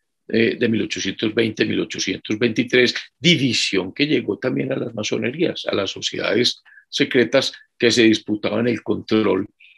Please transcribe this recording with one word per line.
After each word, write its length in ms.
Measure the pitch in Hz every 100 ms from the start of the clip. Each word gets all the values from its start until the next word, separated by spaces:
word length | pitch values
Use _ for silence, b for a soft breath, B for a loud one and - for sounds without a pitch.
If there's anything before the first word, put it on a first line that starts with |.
| _ _ -
eh, 260 | 110 113 -
de 120 | 117
mil 140 | 110
ochocientos 500 | - - 98 98 110
veinte, 320 | 107 113 107 110
mil 140 | 95
ochocientos 560 | - - - 95 - 107
veintitrés, 580 | 120 110 117 127 123 - B _
división 760 | 165 160 135 110 - 95 92
que 120 | - 147
llegó 320 | 135 110 98
también 340 | 127 139 135
a 40 | 131
las 160 | 120
masonerías, 720 | 117 104 - 113 151 170 - -
a 80 | 104
las 140 | 95
sociedades 720 | - - - 87 104 123 - b b b
secretas 640 | - 139 131 117 139 127 B B _
que 140 | 120
se 120 | 110
disputaban 640 | 113 107 - 107 98 107 120
el 160 | 110
control 640 | - 98 - 110 101 95 104 _ b